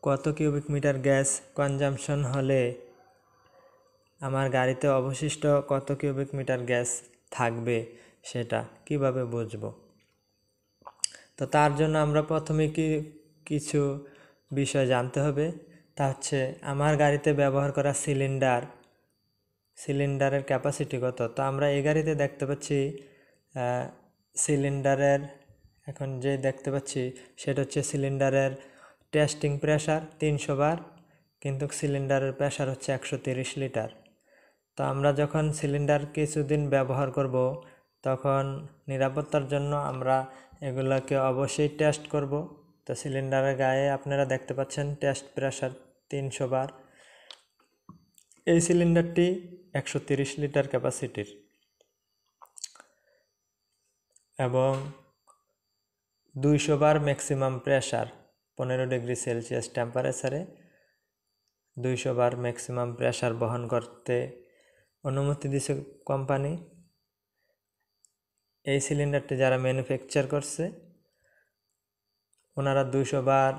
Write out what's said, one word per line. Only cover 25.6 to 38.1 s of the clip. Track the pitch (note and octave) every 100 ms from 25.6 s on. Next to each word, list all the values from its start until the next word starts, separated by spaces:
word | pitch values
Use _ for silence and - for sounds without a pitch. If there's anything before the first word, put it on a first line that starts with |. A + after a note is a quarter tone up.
| - _ -
এখন | C#3 C3+ C3
যে | C3+ C#3
দেখতে | C3 C3 -
পাচ্ছি | C#3 C3+ C#3+ B2+ B2+ - -
সেটা | - C3+
হচ্ছে | C#3 D3+
সিলিন্ডারের | C3+ D3 C#3 C#3 C3+ C3+ C3+ C3 - - - _ _
টেস্টিং | D3+ D3 - D3+ C#3+
প্রেশার | D3+ D3+ D3+ D#3 D#3+ -
তিনশো | D3+ D3 - C#3
বার, | D3 E3 - - _ _ _ _
কিন্তু | C#3 C3+ D3 -
সিলিন্ডারের | D3 C#3 C3+ C#3 C3+
প্রেশার | C3 C#3+ - C3+
হচ্ছে | C3 -
একশো | C3+ - C3+
তিরিশ | C3+ B2+ B2+ -
লিটার। | C3+ A#2 A2 - _ _ _ _ _ _ _ -
তো |
আমরা | C#3 C3+ C#3+
যখন | C#3+ D3 D#3 D3+
সিলিন্ডার | D3+ C#3+ C#3+ C#3+ D3 D3
কিছুদিন | D3+ D3+ D3+ C#3 D3 D3
ব্যবহার | C#3 C3 C3 C#3
করব, | B2+ C3+ B2+ B2+ D#3 - - _ _
তখন | C3+